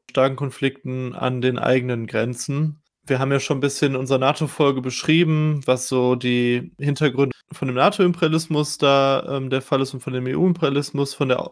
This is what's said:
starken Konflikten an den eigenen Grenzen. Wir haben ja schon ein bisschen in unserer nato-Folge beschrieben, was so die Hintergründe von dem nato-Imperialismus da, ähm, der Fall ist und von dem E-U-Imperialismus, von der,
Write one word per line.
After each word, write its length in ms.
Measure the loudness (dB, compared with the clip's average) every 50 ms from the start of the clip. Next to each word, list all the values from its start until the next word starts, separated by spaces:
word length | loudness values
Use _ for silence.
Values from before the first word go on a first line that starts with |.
| _ -4
starken 260 | 0 2 2 2 2
Konflikten 800 | -2 -4 -6 -4 -2 -2 -2 -2 -4 -8 -8 -6 -6 -6 -8 -6
an 240 | -4 -2 -2 -2 0
den 180 | 0 0 0 0
eigenen 500 | 2 2 2 2 0 -2 -4 -4 -6 -4
Grenzen. 720 | -2 -2 -2 -2 -4 -6 -6 -4 -2 -2 -2 -2 -4 -8 _ _ _ _ _ -2
Wir 100 | -2 0
haben 140 | 2 0
ja 80 | 0 0
schon 180 | 0 -2 -2 -2
ein 40 |
bisschen 320 | -2 -2 0 0 0 0 0
in 60 | -2
unserer 200 | -2 0 0 2
nato-Folge 600 | 2 2 0 0 -2 -4 0 2 2 2 2 0
beschrieben, 840 | -2 -6 -6 -4 0 2 2 4 4 2 2 2 0 0 -2 -2 0
was 220 | 0 0 0 0 -2
so 280 | 0 2 2 2 2
die 560 | 0 0 0 0 2 2 2 0 0 -2 -6 -10 -6
Hintergründe 560 | -4 -4 0 0 0 0 2 2 0 0 0 _ _ _
von 160 | -12 -8 -6 -4
dem 80 | 0
nato-Imperialismus 1040 | 2 2 2 4 4 2 2 2 2 0 0 0 0 -2 -2 -2 -2 -2 -2 -2 2
da, 480 | 4 4 6 6 4 4 2 0 -2 -4
ähm, 220 | -6 -6 -4 -4
der 140 | -4 -4 -2
Fall 180 | 0 0 0
ist 140 | 0 -2 -6
und 60 | -8
von 120 | -8 -6 -6
dem 140 | -4 -4 -2
E-U-Imperialismus, 880 | -2 0 2 2 2 2 0 0 0 0 -2 -2 -2 -4 -4 -4 -2
von 120 | -2 0 0
der, 220 | 0 0 -2 -6